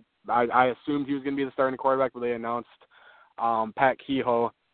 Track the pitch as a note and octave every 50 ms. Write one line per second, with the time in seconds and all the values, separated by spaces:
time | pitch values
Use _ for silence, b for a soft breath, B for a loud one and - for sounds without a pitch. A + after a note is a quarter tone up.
0 | - _ _ _ _ - A2 B2 B2 A#2 A#2 B2 B2+ B2+ A#2 - - D3+ D3 C#3+
1 | C#3 B2+ C#3+ C#3 C3 C#3+ C#3 C#3 C#3 C3 - - C3+ C3 C3 A#2+ - C3+ C3+ C3
2 | C3 B2 - B2 A#2+ A#2+ A#2+ A#2 A#2 A#2 A#2+ A#2+ A2 - _ _ _ b b b
3 | b b b b b b b - A2+ A#2 A#2 A2+ A2 A2 G2+ - C3 C3 A#2+ -
4 | - - C3+ C3 A2+ B2 A#2+ A#2 A#2 A2 - _ _ _